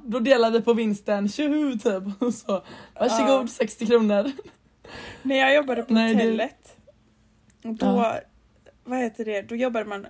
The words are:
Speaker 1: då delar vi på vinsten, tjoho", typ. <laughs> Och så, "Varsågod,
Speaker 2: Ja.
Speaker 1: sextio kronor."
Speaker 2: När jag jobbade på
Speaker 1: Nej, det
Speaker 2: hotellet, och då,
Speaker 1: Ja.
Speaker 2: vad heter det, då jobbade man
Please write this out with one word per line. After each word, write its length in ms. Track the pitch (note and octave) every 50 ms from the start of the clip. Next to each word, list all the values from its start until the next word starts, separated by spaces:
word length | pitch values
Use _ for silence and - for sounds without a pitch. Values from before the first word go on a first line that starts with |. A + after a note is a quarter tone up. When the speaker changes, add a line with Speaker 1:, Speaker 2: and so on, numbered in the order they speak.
| -
Speaker 1:
då 140 | B3 G#3+ B3+
delar 320 | A3+ C#4 C4+ A#3+ A3+ A3+
vi 100 | A3+ A3+
på 120 | A3 A#3 A#3
vinsten, 560 | A3 A#3 G#3+ G#3 G3+ - - G#3 G3+ G3+ G3+
tjoho", 420 | G3+ - D4+ D4 C#4+ D4+ D4+ C#4 B3 G#3+
typ. 260 | - A#3+ G3 F#3 F#3+ G3+ G3
<laughs> 60 | -
Och 120 | B3 A#3+ A3
så, 300 | - - - G3+ F3+ - - - - - - - -
"Varsågod, 440 | - - A3 A3+ G#3+ C4+ C4+ C4 A#3+
Speaker 2:
Ja. 40 | A#3
Speaker 1:
sextio 380 | - - A#3+ A3 - - A#3+
kronor." 460 | G#3 A#3+ A#3 A3 G#3 G#3 G3+ G#3+ C#4 C#4 - - - - _ _ _ _ _ - - - - - - - -
Speaker 2:
När 140 | - C4 C#4
jag 200 | C4+ C4 C4+ C#4
jobbade 280 | D4 D4 C4 B3 A#3 A#3
på 100 | - A3+
Speaker 1:
Nej, 220 | A3 A3+ A3+ A3
det 80 | G#3 A3
Speaker 2:
hotellet, 540 | A3+ A3+ A3 A3+ C#4+ - _ _ - - - _ - _ _ _ _ _ _ _ _ _ _ _ _ _ _ -
och 100 | A3+ A3
då, 120 | A3 -
Speaker 1:
Ja. 340 | B3 B3 A#3+ A#3 A3 - - - - _ _ _ _ _ _ _ - _ _ _
Speaker 2:
vad 160 | A#3+ B3+ B3+
heter 260 | B3 A3+ G#3+ - A3+
det, 160 | A3 G#3 G3+
då 140 | G3 A3 A#3
jobbade 300 | A#3 B3+ B3+ A#3 A3+ G#3
man 220 | G#3 G3+ G3 G3+